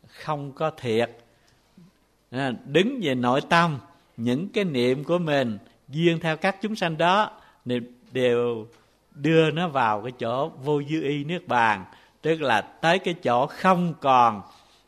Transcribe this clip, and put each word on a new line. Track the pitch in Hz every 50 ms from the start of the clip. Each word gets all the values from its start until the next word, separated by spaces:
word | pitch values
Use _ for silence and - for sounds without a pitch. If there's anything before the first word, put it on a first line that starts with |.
| _ -
không | - - - - 156 147 139 139
có | 127 - 160 156
thiệt. | - - - 120 110 113 117 - - - _ _ _ _ _ _ _ _ _ _ _ - 175 - _ _ _ _ _ _ _ _
À, | 117 127 139 131 117 - -
đứng | 135 143 160 190 247 285 254 185
về | 143 131
nội | 127 123 120 127 143 147 -
tâm, | 175 170 170 170 147 120 - - _ _ _ _ _ -
những | 113 120 123 143 185 202
cái | - 214 202
niệm | 180 139 123 120 123 131 151 147
của | 147 170 180
mình | 175 156 147 139 131 117 107 101 - - _ _ _ -
duyên | 131 156 170 170 170 160
theo | 170 160 156 156
các | - 190 190 -
chúng | - 208 214
sanh | - 185 170 160 156
đó, | 165 175 185 208 214 - - - - - _ _ _
niệm | 127 123 123 117 - - _ _ -
đều | 123 131 127 123 120 120 120 120 117 113 107 113 - _ _ _ _ _ _ _
đưa | _ 143 139 156 165 160 160 156
nó | 147 165 185 170
vào | 139 135 120 110 107 104
cái | 104 127
chỗ | 123 - 120 113 120 131 147 165
vô | - - 131 147 151 143 143 139
dư | 156 160
y | 156 139 147 147 143
niết | 147 180 175 - -
bàn, | 123 120 117 110 104 95 90 - - - - _ _ _
tức | - 156 165 160
là | 147 131 113 104
tới | - - - - - 165 175 190
cái | 190 190 170
chỗ | 170 - 127 120 123 139 143
không | - - - 190 190 175 180 170 147 -
còn | - 135 131 123 120 113 107 98 92 - - - _ _ _ _ _